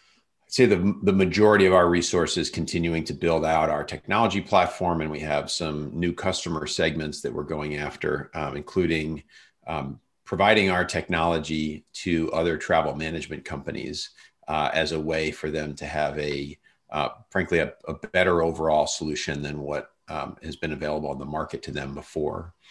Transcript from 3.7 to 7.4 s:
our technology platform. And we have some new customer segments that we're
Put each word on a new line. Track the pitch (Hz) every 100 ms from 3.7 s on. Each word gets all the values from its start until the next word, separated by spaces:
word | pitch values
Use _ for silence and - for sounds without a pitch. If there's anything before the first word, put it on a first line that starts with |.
our | 76
technology | 76 - - 104 110 98
platform. | - 95 87 - 90 82
And | 78
we | 76
have | 76 73 -
some | - 80 76 73
new | 80 85
customer | 85 95 92 87 80 73
segments | - 80 78 78 -
that | 69
we're | -